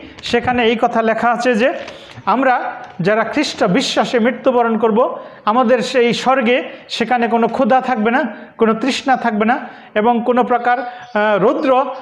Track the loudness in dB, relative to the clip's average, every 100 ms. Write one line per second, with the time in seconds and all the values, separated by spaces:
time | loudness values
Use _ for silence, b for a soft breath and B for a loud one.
0 | B B -4 -2 0 0 0 2 0 0
1 | 0 0 0 0 0 2 0 -2 B B
2 | B B -2 0 2 0 -4 -10 -12 -2
3 | 0 2 0 -2 -4 -2 0 2 0 0
4 | 0 2 0 0 0 2 2 2 2 2
5 | 0 B B B 0 2 2 2 2 2
6 | 2 2 0 2 2 0 -2 B -12 -6
7 | -2 0 0 0 0 0 2 2 2 -2
8 | 0 0 -2 B B -2 0 0 -2 -2
9 | -2 0 0 0 0 -2 B B B 0
10 | 0 2 0 0 2 0 0 -2 -4 -12
11 | -6 -2 0 2 2 2 2 0 0 -6